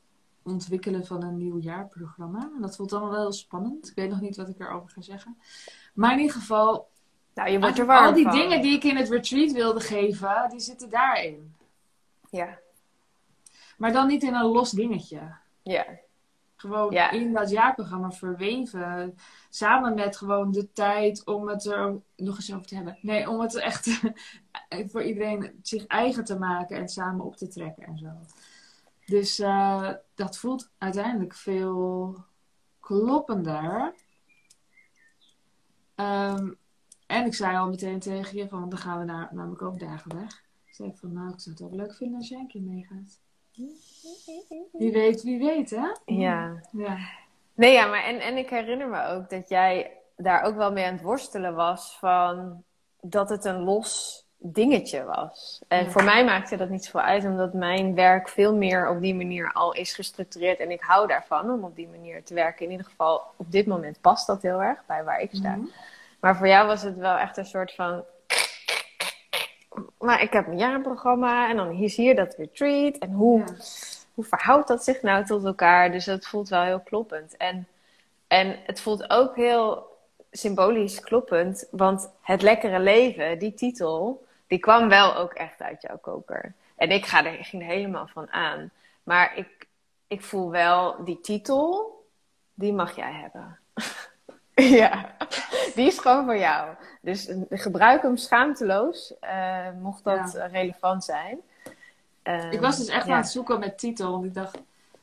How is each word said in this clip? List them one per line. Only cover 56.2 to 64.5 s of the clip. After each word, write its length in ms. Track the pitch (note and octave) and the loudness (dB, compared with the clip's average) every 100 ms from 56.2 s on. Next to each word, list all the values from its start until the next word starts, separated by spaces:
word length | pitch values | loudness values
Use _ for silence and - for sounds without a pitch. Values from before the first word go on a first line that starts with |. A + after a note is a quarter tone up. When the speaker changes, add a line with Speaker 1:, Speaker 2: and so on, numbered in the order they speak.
Speaker 2:
maakte 320 | B3+ F#3+ G3 G3 | 6 2 -2 -6
dat 120 | F#3 | -4
niet 160 | F#3+ | -6
zoveel 160 | - E3+ | -6 -2
uit, 240 | - G3+ | 2 2
omdat 280 | G3 F#3 F#3 | 0 -2 -2
mijn 400 | F#3 F3 F#3 F#3+ | -2 0 0 0
werk 340 | F3+ F#3 F#3 F#3 | 4 6 6 2
veel 260 | - G#3 | 2 4
meer 340 | G#3+ F#3+ F#3 F3 | 4 2 2 0
op 120 | F3 | 0
die 140 | F#3+ | -2
manier 380 | F#3 F3+ F3+ E3 | -2 -4 -6 -4
al 200 | - E3+ | 0 0
is 200 | - F#3 | -2 -6
gestructureerd. 640 | - F#3+ - F3+ F3 F3 F#3 | -8 -10 -12 -12 -2 0 0
En 120 | E3+ | -4
ik 100 | F3 | -4
hou 240 | - F#3 G#3 | 4 4 4
daarvan 440 | C3+ - D#3 G3+ | 0 -2 -4 -2
om 140 | B3 | -4
op 120 | F#3 D#3+ | -6 -12
die 120 | E3 | -16
manier 360 | E3+ E3+ E3 | -16 -16 -16
te 100 | - | -6
werken. 300 | E3+ E3 E3 | -2 -2 -2
In 60 | E3+ | -8
ieder 160 | F#3 F#3+ | -10 -12
geval, 360 | - D#3+ D#3+ - - | -2 0 0 -4 -14
op 160 | E3+ | -2
dit 140 | F#3+ G#3 | 0 2
moment 340 | F3+ D3+ - | -2 -6 2
past 260 | - - - | 4 4 2
dat 160 | G3 | -2
heel 200 | G3 | -2